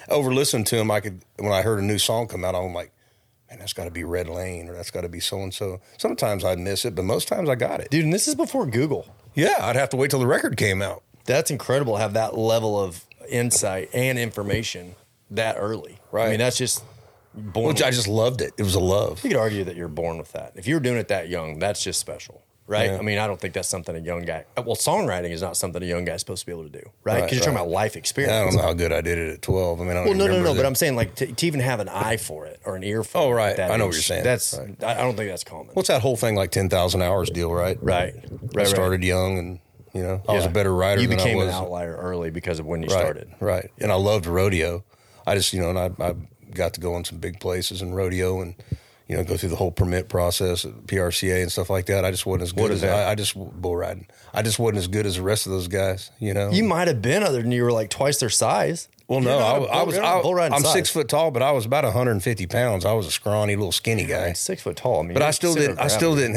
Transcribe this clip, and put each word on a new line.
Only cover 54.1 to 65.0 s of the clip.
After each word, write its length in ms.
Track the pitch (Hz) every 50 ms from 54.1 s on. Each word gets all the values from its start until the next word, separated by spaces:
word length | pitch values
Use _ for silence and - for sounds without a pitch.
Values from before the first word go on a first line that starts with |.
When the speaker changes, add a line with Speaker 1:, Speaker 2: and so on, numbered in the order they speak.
| - - - - -
Speaker 1:
I 80 | 104 110
just 160 | 113 104 -
wasn't 180 | 117 113 101 101
as 80 | 90 90
good 180 | 92 107 107 101
as 80 | 90
the 80 | 90 92
rest 220 | 95 107 104 - 98
of 40 |
those 160 | 95 95 90 87
guys, 440 | 92 98 95 95 95 95 - - - -
you 140 | 113 104 98
know? 180 | 101 101 101
Speaker 2:
You 120 | 170 190 220
might 240 | 214 175 165 180 180
have 140 | 143 113
been, 220 | 98 120 147 196 214
other 180 | 185 139 123
than 100 | 113 120
you 120 | 123 120 120
were, 80 | 120
like, 180 | 120 113 110 101
twice 280 | - - 143 143 143 -
their 100 | - 110
size. 580 | - - 113 117 147 208 - - 165 170 - - _ _ _ -
Speaker 1:
Well, 140 | 127 135
Speaker 2:
You're 100 | 127 123
Speaker 1:
no, 80 | 135 143
Speaker 2:
not 60 | 117 110 127
Speaker 1:
I 40 | 143
Speaker 2:
a 20 |
Speaker 1:
wa-, 60 | 139 -
I 60 | 117 139
Speaker 2:
bull, 80 | 170
Speaker 1:
was, 100 | 170 156
Speaker 2:
you're 80 | 190 208
not 120 | 165 180
a 40 | 185
Speaker 1:
I, 20 |
Speaker 2:
bull 140 | - 160 185
riding 180 | 180 170 156 143
Speaker 1:
I'm 60 | 143 139
Speaker 2:
size. 100 | 151 160
Speaker 1:
six 160 | 185 151 -
foot 180 | - 170 143 117
tall, 220 | - 147 165 160
but 100 | 139 120
I 100 | 127 139
was 140 | 147 131 107
about 200 | 110 131 147 143
a 60 | 120
hundred 300 | 90 120 127 123 113 98 95
fifty 220 | 127 117 98 95 85
pounds. 380 | - 117 123 123 107 95 87
I 80 | 101 110
was 120 | 113 98 82
a 40 |
scrawny 440 | - - - 107 104 107 107 104 101
little 160 | 101 107 90 87
skinny 300 | - - 117 113 107 87
Speaker 2:
Yeah, 100 | 71 -
I 40 | 87
Speaker 1:
guy. 60 | 92 87
Speaker 2:
mean, 80 | 85
six 260 | - - - 190 -
foot 140 | - - - -
tall. 220 | - 127 117
I 40 | 78